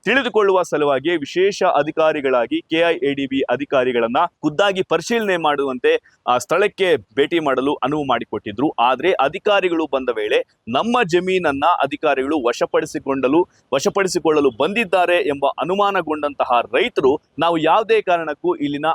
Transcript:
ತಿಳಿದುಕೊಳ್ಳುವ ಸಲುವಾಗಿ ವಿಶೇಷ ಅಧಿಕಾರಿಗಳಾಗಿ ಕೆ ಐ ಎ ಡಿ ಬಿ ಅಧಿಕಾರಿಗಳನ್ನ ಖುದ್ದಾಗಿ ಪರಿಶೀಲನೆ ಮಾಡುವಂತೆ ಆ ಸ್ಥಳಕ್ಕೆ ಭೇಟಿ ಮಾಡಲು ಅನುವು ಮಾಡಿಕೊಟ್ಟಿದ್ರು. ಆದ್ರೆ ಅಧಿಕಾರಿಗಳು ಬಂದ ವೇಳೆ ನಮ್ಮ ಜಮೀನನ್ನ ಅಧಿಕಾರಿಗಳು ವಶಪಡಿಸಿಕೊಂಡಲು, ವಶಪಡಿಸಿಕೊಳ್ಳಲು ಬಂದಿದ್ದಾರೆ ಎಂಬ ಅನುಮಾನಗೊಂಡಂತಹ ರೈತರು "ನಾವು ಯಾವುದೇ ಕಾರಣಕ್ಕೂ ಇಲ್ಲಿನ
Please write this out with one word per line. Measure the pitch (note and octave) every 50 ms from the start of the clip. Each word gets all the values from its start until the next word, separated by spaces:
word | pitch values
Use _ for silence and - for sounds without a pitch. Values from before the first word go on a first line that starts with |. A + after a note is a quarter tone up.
| _
ತಿಳಿದುಕೊಳ್ಳುವ | F#3 A3+ C4+ C#4 E3 D#3+ G#3+ G#3 G3 F#3+ F#3
ಸಲುವಾಗಿ | E3+ - - D3 D3 C#3+ C#3 C3 C3+ E3 F3
ವಿಶೇಷ | E3 C#3 - - F3 F#3 G3+ G3 -
ಅಧಿಕಾರಿಗಳಾಗಿ | G3 F3+ - D3 D3 D3+ D#3 - D#3+ D#3 D#3 D3+ C3+ C3+ C3 B2 A#2 A#2+ D3 E3+
ಕೆ | - _ D#3+
ಐ | D#3+ E3+ E3+ E3
ಎ | A#2 C3+ C#3 C#3
ಡಿ | C#3 C#3
ಬಿ | C3 C3+ C3+
ಅಧಿಕಾರಿಗಳನ್ನ | C3 - B2 B2 C#3+ _ - C3+ B2+ C3 B2 A#2+ A#2 A2+ A#2+ D3+ F3
ಖುದ್ದಾಗಿ | E3+ _ _ - D3+ D3 C#3+ G3+ G3+ G3 F#3
ಪರಿಶೀಲನೆ | F3 _ D#3+ E3 E3 - A#3 A#3 A3 G3+ F#3
ಮಾಡುವಂತೆ | E3+ D#3+ D3+ C#3+ C#3 C#3 C#3 B2+ B2 - D3+ D#3+ D3+ _ _ _ _ _ -
ಆ | A#2+ B2
ಸ್ಥಳಕ್ಕೆ | - _ D#3 F3+ G#3 G3+ _ - F#3+ F3+ D#3+
ಭೇಟಿ | B2 G2 _ G#2+ B2+ C#3+ D3+ E3+ E3+
ಮಾಡಲು | D#3+ C#3+ C3 C3 C3 D3 D3+
ಅನುವು | - - C3 D3 D#3 D3
ಮಾಡಿಕೊಟ್ಟಿದ್ರು. | C#3 B2 A#2 A#2+ _ - G#2+ _ A2 G2+ G#2 C3+ D#3 - -
ಆದ್ರೆ | A#2 B2 C3 B2 C3+ F3+
ಅಧಿಕಾರಿಗಳು | - - - C#3+ D#3 G3 _ G#3 G3+ G3 F#3 F#3 E3+ D#3+ D#3+
ಬಂದ | D3+ - C3 C3 B2
ವೇಳೆ | A#2 A2 G#2 G#2+ B2 E3 - _ _ _ _ -
ನಮ್ಮ | A#2 C#3 E3+ A3+ A#3+ B3
ಜಮೀನನ್ನ | A#3+ E3+ D#3+ F3 F3+ F#3 F#3 F#3 F3 D#3 C#3 C#3 D3 E3 F3 -
ಅಧಿಕಾರಿಗಳು | C#3 C3+ C#3+ - - D3+ C#3 C3 C3 C#3 D#3 D#3
ವಶಪಡಿಸಿಕೊಂಡಲು, | A#2 A#2+ A#2+ - F3 - - E3+ D#3+ D3+ - D3+ C3+ D3+ C3+ C3+ C3 C3 C#3+ E3+ F#3 _ _ _ _ _ -
ವಶಪಡಿಸಿಕೊಳ್ಳಲು | C#3 - F3 D3 G3 G3 F#3 - F3 D3 E3 D3+ D3+ C#3+ C3+
ಬಂದಿದ್ದಾರೆ | A#2 G2+ C3+ E3+ G3+ A#3 A#3 F3 - F#3+ F3 E3+ F3
ಎಂಬ | F3 - D3 C#3+ C#3+ C#3+
ಅನುಮಾನಗೊಂಡಂತಹ | C3 - - C3 D#3+ F#3 G3+ G3+ G3+ G3+ F#3+ E3+ D3+ D3+ D3+ D3 C#3+ C#3 - B2+ - B2 A#2+
ರೈತರು | A2+ G#2 A2 C#3+ G3+ A#3+ _ - D#3 B2+ C#3 - _ _ _ -
"ನಾವು | D#3+ E3+ E3+ D#3+
ಯಾವುದೇ | D3+ D#3+ F3 G#3 A3+ G3 A3+ G#3+
ಕಾರಣಕ್ಕೂ | G3+ G3 F3 E3+ E3 D#3 D3 _ - F3 E3+
ಇಲ್ಲಿನ | - C#3+ C#3+ C#3+ C#3+ D3+ D#3